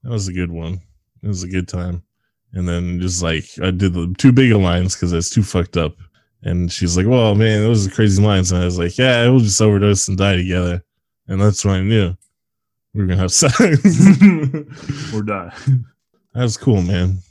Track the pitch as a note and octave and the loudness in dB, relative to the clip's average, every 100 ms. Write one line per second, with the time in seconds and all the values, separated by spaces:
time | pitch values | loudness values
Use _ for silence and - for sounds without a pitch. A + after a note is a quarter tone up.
0 | B2 A#2 F#2+ F2+ F2 E2 E2 F#2 _ _ | -6 -6 -6 -6 -6 -6 -8 -10 _ _
1 | _ _ G#2 F#2+ F2+ F#2 F2+ F#2+ F2+ F2 | _ _ -8 -8 -6 -8 -6 -6 -6 -8
2 | _ _ _ _ _ F#2+ F2+ E2+ F2 F2 | _ _ _ _ _ -6 -4 -4 -4 -4
3 | F2+ E2+ E2+ E2 D2 - F#2 F#2 F#2+ F2 | -4 -4 -4 -4 -6 -6 -4 0 0 -2
4 | E2+ F#2+ C3+ B2 C3 G#2+ F#2 F2 F2+ - | -6 2 4 6 4 4 2 0 -2 -2
5 | F2 E2+ E2 - G2 F2+ E2 F2 D#2 - | -2 -2 -2 -2 -2 -2 -2 -4 -4 -6
6 | - _ _ _ - F2 F2 - F2+ F2 | -20 _ _ _ -6 -4 -4 -4 -2 0
7 | G2 B2+ A2+ G2+ A2 G#2+ G#2+ A#2 F#2+ - | 2 2 2 2 2 2 2 0 0 0
8 | G#2+ G2 G#2+ G2 F2+ F2+ F2+ F2 E2+ F2 | 2 4 2 2 0 0 -2 -2 -4 0
9 | B2+ A#2+ A#2+ C3 A2 F#2+ G#2+ G2+ G2+ G2 | 2 4 4 4 2 2 2 2 2 0
10 | - F#2+ G2 F#2 F#2 F2+ F2+ F2 _ _ | -2 0 0 0 -2 -2 -2 -6 _ _
11 | _ _ - F#2+ G#2 G2+ G#2 F#2+ F#2+ A2+ | _ _ -10 0 0 0 -2 -2 0 0
12 | F#2 F2+ _ _ _ _ _ _ _ G#2 | -2 -6 _ _ _ _ _ _ _ -6
13 | F#2+ F2 F2+ - D3 A#2+ G#3+ D3+ G3+ E3 | -2 -2 -2 0 0 2 2 4 2 6
14 | F#3+ C#3+ G3+ E3+ D3 D3+ D3 - - C#3+ | 6 8 6 4 -2 -6 -12 -18 -14 -12
15 | D3 G#2+ G#2 G2+ F2 - - C3 A2+ _ | -8 -8 -6 -6 -8 -10 -2 -2 -2 _
16 | _ _ _ A#2+ B2 - - G#2 F2 G#2 | _ _ _ -4 -4 -2 2 2 2 0
17 | F2+ F#2+ - | 0 -2 -8